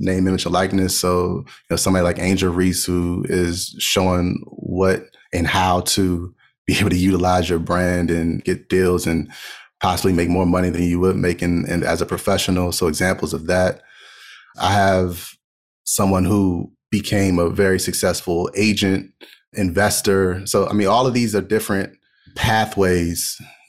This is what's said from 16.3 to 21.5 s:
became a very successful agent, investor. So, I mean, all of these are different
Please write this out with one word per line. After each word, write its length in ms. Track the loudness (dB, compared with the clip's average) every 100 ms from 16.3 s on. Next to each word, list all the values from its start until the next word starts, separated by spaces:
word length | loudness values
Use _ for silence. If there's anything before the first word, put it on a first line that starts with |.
| 2 2 0 -6 -12 _
became 480 | -4 0 0 2 2
a 100 | 0
very 320 | 2 2 2
successful 720 | -2 -2 -2 -2 -2 -2 -2 0
agent, 560 | 0 2 2 0 -2 _ -20 -20 _ -4
investor. 920 | -2 2 0 0 2 2 2 -2 -2
So, 220 | 0 0
I 60 | 0
mean, 140 | 2
all 180 | 2 2
of 80 | 0
these 200 | 0 -2
are 60 |
different 560 | 0